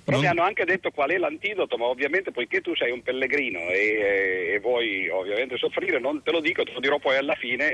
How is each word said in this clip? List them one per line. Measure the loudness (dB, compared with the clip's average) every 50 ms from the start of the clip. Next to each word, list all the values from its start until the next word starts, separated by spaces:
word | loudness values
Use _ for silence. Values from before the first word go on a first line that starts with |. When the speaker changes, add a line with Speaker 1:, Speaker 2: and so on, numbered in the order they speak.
| -4
Speaker 1:
Però | -2 0
Speaker 2:
Non | 2
Speaker 1:
mi | 2 2
hanno | 2 2 2
anche | 2 2 0 0
detto | 0 0 0 -2 -4
qual | -2 0 0 0
è | 2 0
l'antidoto, | 0 -2 -2 -4 -6 -6 -2 -2 0 0 0
ma | 0 0
ovviamente | 0 0 0 0 0 0 0 -2 -2
poiché | -4 -6 -4 -2 -2 -2
tu | -2 -2 -2
sei | 0 0 0 -2
un | -2 -4
pellegrino | -4 -2 -2 0 0 0 0 0 -2 -4 -4 -4 0
e, | 2
e, | 2 2 2 2 2 2 4 4 4 4 2 2 0 0 0 -2
e | 0
vuoi | 0 2 2 2 2 0 -2 -2 -2 -2
ovviamente | -2 -2 -2 -2 -2 -2 -2 -2 -2 -2
soffrire, | -2 -2 0 -2 0 0 0 0
non | 0 0 -2 -2 -2
te | 0
lo | 0 2
dico, | 0 0 0 0 -2
te | -2 -4
lo | -2
dirò | 0 0 0 2
poi | 2 2 2
alla | 2 2 0 -2
fine, | -2 -2 -4 -2 0 0 0